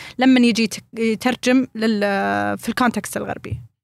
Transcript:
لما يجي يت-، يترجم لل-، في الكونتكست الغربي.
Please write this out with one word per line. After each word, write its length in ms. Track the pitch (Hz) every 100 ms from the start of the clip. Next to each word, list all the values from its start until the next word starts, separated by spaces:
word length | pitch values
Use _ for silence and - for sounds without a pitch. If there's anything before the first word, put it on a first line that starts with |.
| - -
لما 220 | 262 254
يجي 220 | 240 226
يت-، 360 | 226 - - 220
يترجم 680 | 226 220 254 247 247 254 254
لل-، 840 | 220 226 208 202 196 196 202 208 202
في 100 | -
الكونتكست 480 | 226 247 214 - -
الغربي. 440 | 196 - - - - _